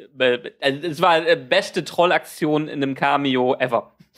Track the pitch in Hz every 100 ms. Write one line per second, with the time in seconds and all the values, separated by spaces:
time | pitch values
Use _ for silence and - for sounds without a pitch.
0 | - 135 131 123 - - 139 139 170 143
1 | 180 165 165 160 131 180 196 202 160 -
2 | 175 160 - - 156 151 156 147 135 131
3 | 143 143 139 127 127 131 127 117 - _
4 | _